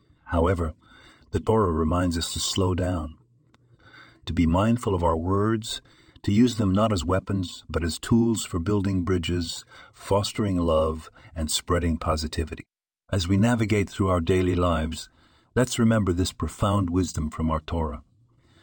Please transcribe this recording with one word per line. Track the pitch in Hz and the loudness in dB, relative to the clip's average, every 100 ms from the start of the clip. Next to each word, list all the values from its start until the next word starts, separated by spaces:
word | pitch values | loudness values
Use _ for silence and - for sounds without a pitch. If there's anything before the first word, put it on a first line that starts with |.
| _ _ - | _ _ -4
However, | 82 85 87 80 - _ - - - _ | 2 2 2 -2 -6 _ -20 -20 -20 _
the | 87 | -4
Torah | - 110 95 | 2 2 2
reminds | 80 80 87 90 82 | 2 2 2 0 -2
us | - | -4
to | - | -4
slow | - 98 92 90 | -4 0 0 0
down, | 90 87 76 - _ _ _ _ _ _ - - - _ - | -2 -2 -6 -14 _ _ _ _ _ _ -20 -20 -20 _ -4
to | |
be | 85 80 | 0 2
mindful | 87 110 117 110 | 4 2 0 0
of | 90 85 | 0 0
our | 82 | 0
words, | 90 98 107 113 110 - - _ _ - | 0 0 0 -2 -6 -12 -14 _ _ -8
to | - | 0
use | 104 123 107 | 4 4 2
them | 98 | 2
not | 98 110 | 2 2
as | 98 80 | 0 0
weapons, | 92 - 98 87 - - | -2 -2 -4 -4 -10 -6
but | 82 | -4
as | 82 - | -2 -4
tools | - 117 113 110 | 0 2 2 0
for | - 90 | -4 -4
building | 87 104 98 95 87 | -2 0 0 -2 0
bridges, | 90 82 87 82 - - - - | -2 -2 -4 -4 -10 -14 -20 -20
fostering | - - 98 101 - 104 90 | -14 -2 0 0 -2 -2 0
love, | 82 78 80 80 - - - | 2 2 0 -4 -12 -20 -14
and | 82 78 | -8 -4
spreading | - - 85 85 76 | -4 -2 0 0 -2
positivity. | 85 78 78 - 78 - - _ _ _ _ | -2 -4 -4 -6 -6 -10 -16 _ _ _ _
As | 98 87 | -2 2
we | 98 | 4
navigate | 117 117 107 104 92 | 4 2 2 0 0
through | - 95 | 0 2
our | 90 | 2
daily | 82 92 90 90 | 2 2 2 2
lives, | 90 80 80 82 - _ _ _ _ 117 | 2 0 -2 -6 -14 _ _ _ _ 0
let's | 127 - | 0 2
remember | 113 110 95 | 4 4 2
this | 87 90 | 0 -2
profound | - 82 - 101 101 90 | -4 -6 -2 0 2 2
wisdom | 90 85 - 76 | 0 0 -2 -4
from | - 80 | -4 -2
our | 78 | -2
Torah. | - 82 76 65 - _ _ _ _ _ | -4 -4 -4 -6 -16 _ _ _ _ _